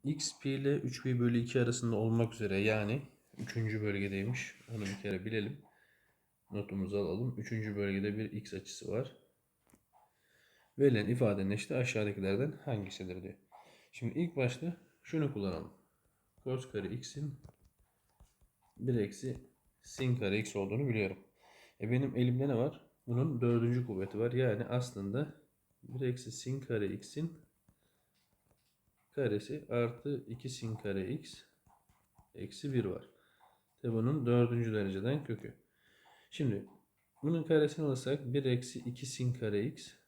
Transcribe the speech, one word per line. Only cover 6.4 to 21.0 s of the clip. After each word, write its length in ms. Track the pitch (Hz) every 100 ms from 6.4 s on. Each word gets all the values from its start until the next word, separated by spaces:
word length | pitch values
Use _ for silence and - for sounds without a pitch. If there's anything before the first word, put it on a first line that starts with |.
| _
Notumuzu 460 | 104 - 98 98 101
alalım. 380 | 92 95 127 123
Üçüncü 380 | 104 113 107 101
bölgede 420 | 101 98 104 104
bir 140 | 107
x 220 | - -
açısı 380 | 95 - - -
var. 240 | 107 139 - _ _ _ _ _ _ _ _ _ _ _ _ _ _ _ -
Verilen 280 | 139 113 101
ifadenin 440 | 120 113 98 95
eşiti 240 | 104 - 127
aşağıdakilerden 760 | 127 113 104 98 95 101 143 147 -
hangisidir 580 | 110 95 - 92 90
diyor. 120 | 92 - _ - - - _
Şimdi 280 | - 117 151
ilk 160 | 170 139
başta 420 | 123 - 170 170 - _
şunu 300 | - 160 143
kullanalım. 400 | 110 98 82 82 - _ _ _ _ _ _
Cos 280 | 131 127 -
kare 220 | 107 95
x'in 460 | 123 - 139 147 - - _ _ _ _ _ _ _ - _ _ _ _ -
bir 180 | 123 117
eksi 420 | 98 - 131 - - _ _ _
sin 320 | - - 127 123
kare 240 | 101 101
x 160 | 104 101
olduğunu 320 | 98 110 139
biliyorum. 320 | 110